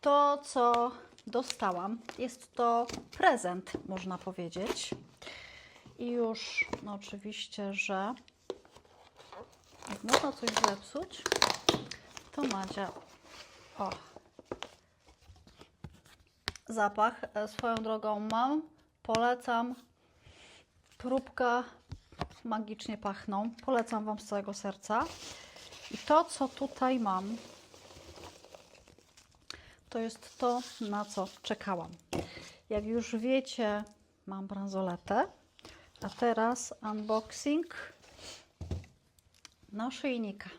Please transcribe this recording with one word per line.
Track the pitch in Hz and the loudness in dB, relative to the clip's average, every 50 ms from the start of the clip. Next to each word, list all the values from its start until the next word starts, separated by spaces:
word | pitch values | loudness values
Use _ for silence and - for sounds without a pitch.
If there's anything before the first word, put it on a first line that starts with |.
to, | - 294 285 285 285 285 285 285 | 6 8 8 10 8 8 6 2
co | 285 - - 269 240 240 240 240 240 247 247 - - - - - - - | -2 -2 2 6 6 8 8 6 4 2 0 -6 -16 -20 -20 -16 -14 -2
dostałam. | 214 240 262 - - - 220 196 180 175 180 196 226 233 - - - - | -2 -2 0 0 -2 0 0 0 2 2 0 -2 -4 -4 -6 -12 -6 -4
Jest | 254 254 247 - - - _ | -4 -4 -4 -8 -18 -14 _
to | - 240 233 233 233 240 240 - - - - - - | 2 4 6 6 4 4 0 -4 -10 -10 -12 -2 6
prezent, | 370 370 285 226 - 180 180 185 190 - - - - - | 8 8 8 8 2 0 -2 -2 -6 -6 -8 -8 -6 -4
można | 190 185 180 185 185 180 | -6 -4 -4 -4 -6 -4
powiedzieć. | - 190 185 - 175 165 - 180 190 - 190 - - - - - - - - - - - - - - - - - - - - - - - - - | -6 -8 -6 -6 -6 -6 -4 -4 -2 -2 -2 -2 -2 -6 -6 -8 -10 -20 -20 -16 -16 -14 -14 -14 -16 -18 -18 -18 -20 -20 -20 -20 -20 -20 -10 -8
I | 240 240 | -4 -2
już, | 240 240 233 226 226 226 - - - - - - - - - | 0 2 2 2 0 -2 -6 -6 -2 -2 0 -2 -2 -6 -6
no | 202 208 | -8 -8
oczywiście, | 196 202 - - 202 196 208 214 - - - - - 202 196 196 | -8 -10 -10 -12 -10 -8 -8 -8 -8 -8 -8 -6 -4 -4 -2 0
że | 196 190 - 202 190 190 214 254 - - - _ _ _ _ - - - - - - _ - - - - - _ - - - - - - - - _ _ - - - - - | -2 0 0 0 0 0 0 -2 -4 -10 -20 _ _ _ _ -10 -10 -10 -20 -20 -20 _ -20 -20 -20 -20 -20 _ -20 -20 -18 -16 -16 -16 -18 -20 _ _ -20 -20 -16 -10 -10
jak | - - - | -10 -6 2
można | 220 254 - - 285 | 4 4 6 4 2
coś | 262 - - 233 | 0 0 -2 2
zepsuć, | 220 214 - - 196 202 - - - 285 370 370 - - - - - - - - - - - - - - - - - - - - - - - - | 4 6 4 4 4 0 -8 -8 -6 -6 -6 -6 -10 -6 -2 0 4 4 4 4 4 4 4 4 4 4 -2 -6 -12 -16 -16 -18 -18 -18 -18 -10
to | - - 294 | -4 -2 0
Madzia, | 262 214 196 190 190 - 202 196 175 - - - - - - - - - - - - - - - - - - | 0 0 0 -4 -4 -4 -4 -4 -6 -6 -12 -18 -18 -20 -20 -20 -20 -18 -18 -18 -18 -20 -20 -20 -20 -6 -4
o, | 208 190 - - - - - - _ - _ - - - - - - - - - _ _ _ _ _ - - _ - - - - - - - - - _ _ _ - - - - _ - - _ - _ _ _ _ - - - _ - | -4 -4 -4 -6 -12 -18 -20 -20 _ -20 _ -20 -12 -10 -8 -8 -8 -12 -12 -20 _ _ _ _ _ -20 -20 _ -20 -20 -20 -20 -20 -20 -20 -20 -20 _ _ _ -18 -18 -18 -18 _ -20 -20 _ -20 _ _ _ _ -10 -10 -10 _ -8
zapach, | 226 220 208 202 208 214 214 233 233 - - - - | 0 2 2 4 6 6 4 4 4 0 -10 -6 -2
e, | 214 214 214 | -4 -4 -4
swoją | - - - 233 226 | -4 -2 -2 0 0
drogą | 220 220 220 220 220 214 214 214 208 | 0 0 0 -2 -2 0 0 0 0
mam, | 214 220 220 226 240 262 294 311 311 - - _ _ _ _ _ _ | -2 0 2 2 4 4 2 0 -2 -4 -16 _ _ _ _ _ _
polecam, | - 220 226 233 240 247 247 247 - 240 233 233 247 254 247 - _ _ _ _ _ _ _ _ - - - - - - - - _ _ _ _ _ - _ | 2 2 4 4 4 2 2 0 0 0 0 0 -2 -4 -10 -14 _ _ _ _ _ _ _ _ -20 -20 -20 -20 -20 -20 -20 -20 _ _ _ _ _ -20 _
próbka, | - 247 262 269 262 - - - 262 240 233 - 247 - - - _ _ - - _ _ - - - - - - - | -2 0 0 0 0 -2 -2 0 2 4 4 2 0 -2 -10 -20 _ _ -14 -14 _ _ -10 -10 -10 -10 -10 -12 -4
magicznie | 233 220 214 220 208 214 214 - - 214 208 | -4 -2 -2 -2 -6 -8 -8 -6 -6 -6 -2
pachną, | - 208 196 - - - 202 196 214 233 233 - - | -2 -4 -4 -4 -4 -2 -2 0 -2 -2 -6 -6 0
polecam | - 262 240 226 233 233 220 214 | 2 4 4 4 2 0 -2 0
Wam | 214 214 208 | -2 -4 -4
z | - | -4
całego | - 208 202 202 202 202 | -2 -2 -2 -2 -2 -8
serca. | - - 202 190 - - - 214 226 294 330 - - - - - - - - - - - - - - - - | -4 -4 -6 -6 -6 -2 0 2 2 2 0 -4 -10 -12 -14 -14 -14 -16 -18 -18 -18 -18 -18 -18 -16 -12 -10
I | - - | -10 -10
to, | - - 294 311 339 | 2 6 8 8 8
co | 330 - - 277 262 | 6 0 -2 -2 -2
tutaj | - - 277 269 - - 269 254 262 254 | 0 -4 -4 -4 0 2 2 4 4 4
mam, | 226 202 190 185 190 202 226 233 - - - - - - - - - - - - - - - - - - - - - - - - - - - - - - - - - _ _ - - _ _ - - _ - - - - - - _ - | 4 2 2 2 0 -2 -6 -6 -8 -14 -18 -20 -20 -20 -20 -20 -20 -20 -20 -20 -18 -18 -18 -16 -16 -16 -18 -18 -20 -20 -20 -20 -20 -20 -20 -20 -20 -20 -20 -20 -20 _ _ -20 -20 _ _ -20 -16 _ -14 -14 -14 -20 -20 -20 _ -8
to | - 233 | -4 -2
jest | 226 226 226 - - - - - | -2 -2 -4 -8 -16 -20 -6 0
to, | - 240 240 247 247 - - - | 2 2 4 2 0 -4 -6 -6
na | 233 208 202 208 208 | -2 -2 0 -2 -2
co | 208 - - 185 190 - - | -2 -2 -2 -2 -4 -4 -12
czekałam. | - - 220 - - - 190 170 165 170 - - - _ - - - - - - - - - - _ _ | -4 -4 -4 -4 -2 -2 -2 -2 -4 -6 -10 -16 -12 _ -4 -4 -4 -4 -8 -16 -16 -16 -18 -20 _ _
Jak | 214 208 208 | -2 -2 0
już | 214 226 240 220 - - | 0 0 0 0 0 -2
wiecie, | 220 220 254 262 269 262 262 - - 233 214 208 208 214 - - _ _ _ _ _ _ | 0 2 4 4 4 2 0 -2 0 0 2 2 0 -4 -6 -14 _ _ _ _ _ _
mam | - 196 190 196 190 | -10 -8 -8 -6 -6
bransoletę, | 202 196 196 202 190 190 190 185 175 175 - - 202 226 330 415 - - _ _ _ _ - - - - - - _ - | -4 -4 -4 -2 0 0 0 0 -2 -4 -2 2 4 4 4 2 0 -16 _ _ _ _ -20 -20 -20 -20 -20 -20 _ -10
a | - 196 | -10 -10
teraz | - - 247 240 226 220 220 233 247 247 - - - - - 214 | -2 2 4 4 4 4 4 2 2 0 -4 -8 -10 -8 -6 -6
unboxing | 214 214 214 214 214 220 220 - - - - 285 294 320 339 349 - - - - - - - - - - - - - - - _ _ _ - - - - - - - _ _ _ _ - _ _ _ - _ - _ _ - - | -4 -4 0 2 2 2 2 -2 -10 -4 0 2 2 2 2 0 -6 -12 -12 -12 -14 -20 -20 -20 -20 -18 -16 -14 -16 -16 -18 _ _ _ -8 -6 -6 -6 -6 -12 -20 _ _ _ _ -20 _ _ _ -20 _ -20 _ _ -20 -12
naszyjnika. | 202 208 226 262 262 - - 285 254 240 226 208 196 202 - 185 - | -6 -4 -4 -4 -4 -2 -2 0 0 0 -2 -4 -6 -8 -12 -14 -14